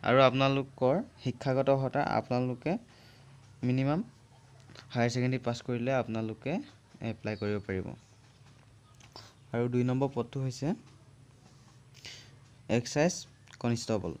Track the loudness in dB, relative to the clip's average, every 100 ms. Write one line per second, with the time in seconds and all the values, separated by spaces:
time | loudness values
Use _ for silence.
0 | 4 6 6 6 2 2 -2 0 2 2
1 | -2 -6 -6 -4 0 0 4 2 2 -2
2 | 0 0 0 0 0 -2 -2 -4 -6 -20
3 | -20 -20 -20 -20 -20 -4 0 2 2 0
4 | -2 -12 -20 -20 -20 -20 -20 -20 -6 2
5 | 2 2 0 0 -2 -4 -4 -2 0 0
6 | 0 -2 -4 -6 -4 -4 -6 -16 -20 -10
7 | -8 -6 -6 -2 -2 -2 -2 -4 -4 -10
8 | -16 -20 -20 -20 -20 -20 -20 -20 -20 -20
9 | -20 -20 -20 -20 -6 -2 0 2 2 2
10 | 0 -2 -4 -4 -6 -2 -4 -4 -8 -20
11 | -20 -20 -20 -20 -20 -20 -20 -20 -20 -18
12 | -18 -18 -20 -20 -20 -20 0 0 0 0
13 | 0 0 -12 -20 -20 -6 -2 -2 0 -2
14 | -2 -8